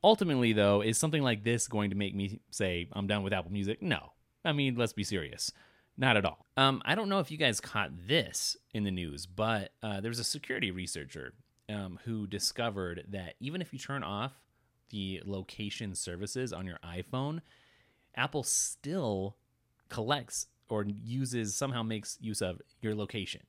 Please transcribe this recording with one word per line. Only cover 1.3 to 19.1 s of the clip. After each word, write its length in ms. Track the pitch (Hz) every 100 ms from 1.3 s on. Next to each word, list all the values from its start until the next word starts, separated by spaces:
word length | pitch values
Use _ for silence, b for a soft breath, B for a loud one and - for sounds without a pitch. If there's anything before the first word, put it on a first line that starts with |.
| 110
this 240 | 107 117 -
going 220 | 107 104
to 60 | 98
make 180 | 98 98
me 240 | 98 110 _
say, 360 | - 98 87 87
"I'm 140 | - 98
done 160 | 104
with 100 | 98
Apple 180 | 98 85
Music"? 300 | 101 98 113
No. 320 | 185 95 - _ _ _ 170
I 80 |
mean, 220 | 147 139 120
let's 180 | 117
be 100 | -
serious. 480 | 98 101 73 - - b b b b -
Not 180 | 131 107
at 80 |
all. 220 | 92 - - -
Um, 260 | 135 135 -
I 80 |
don't 160 | 175 208
know 100 | 196
if 120 | 156
you 60 | 156
guys 220 | 147 107
caught 300 | - 107 90 78 87
this 480 | 156 110 - - - _
in 100 | 110
the 80 | 101
news, 340 | 92 85 71 87
but, 480 | 92 110 110 98 _
uh, 180 | 110 101
there 120 | 107
was 80 | 117
a 40 |
security 460 | 113 151 - 127 104
researcher, 640 | 92 90 82 69 - 64 - _ _ -
um, 320 | 107 95 87 117
who 220 | 110 101
discovered 800 | 98 - - 117 98 90 87 -
that 240 | 98 87 -
even 200 | 127 175
if 140 | 175
you 60 | 135
turn 240 | - 139
off 360 | 85 101 127 - _ _ _ _ _
the 320 | 107 95 95 -
location 720 | 98 92 - 104 - 107 92
services 580 | - 87 104 127 127
on 140 | 82 95
your 120 | 82 85
iPhone, 560 | 87 92 127 139 160 b b b b b b b -
Apple 280 | 135 151
still 920 | 123 - - - 135 185 127